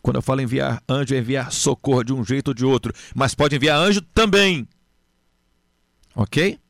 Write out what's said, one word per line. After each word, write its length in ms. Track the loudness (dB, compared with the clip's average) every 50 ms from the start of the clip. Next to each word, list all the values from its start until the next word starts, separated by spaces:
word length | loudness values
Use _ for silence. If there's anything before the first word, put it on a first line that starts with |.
Quando 160 | 0 0 -2
eu 40 | 0
falo 200 | -2 -2 -2 -2
enviar 420 | -2 -2 -2 -2 -2 -2 -4 -6 _
anjo, 280 | -4 -2 -2 0 0 -2
é 20 |
enviar 340 | -2 0 -2 -4 -4 -4 -6
socorro 520 | -6 -2 0 -2 -2 -2 0 0 0 2 2
de 100 | 0 -2
um 100 | -4 -2
jeito 260 | -2 -2 -2 -2 -4
ou 40 | -4
de 100 | 0 2
outro, 300 | 2 2 2 0 -4 -8 -8 -16 -12 -4
mas 200 | -2 -2 -2 0
pode 220 | 0 0 0 2
enviar 220 | 2 2 2 2
anjo 240 | 4 2 2 2 0
também. 680 | -2 _ _ 2 2 4 4 4 4 4 2 -2 -6 -10 _ _ _ _ _ _ _ _ _ _ _ _ _ _ _ _ _ _ _ _ _ _ _ _ _ _ _ _ _
Ok? 440 | -4 -4 0 0 0 0 0 -2 -6 _